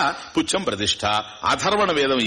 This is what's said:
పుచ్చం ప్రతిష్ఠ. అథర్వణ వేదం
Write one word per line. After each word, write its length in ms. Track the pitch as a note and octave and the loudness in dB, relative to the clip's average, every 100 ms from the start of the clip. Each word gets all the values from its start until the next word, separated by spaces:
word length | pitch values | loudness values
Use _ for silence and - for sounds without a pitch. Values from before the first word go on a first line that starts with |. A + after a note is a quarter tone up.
| C#3 - - | 2 -2 -4
పుచ్చం 300 | - - F#3+ | -2 0 -2
ప్రతిష్ఠ. 400 | F#3 G2+ G2+ - G#2 G#2+ G#2+ - F2 | -2 -2 -2 0 0 -2 -4 -4 -2
అథర్వణ 400 | C3+ F3 G#3 G3+ D#3 | 0 2 2 2 2
వేదం 220 | C3+ C3 | 2 2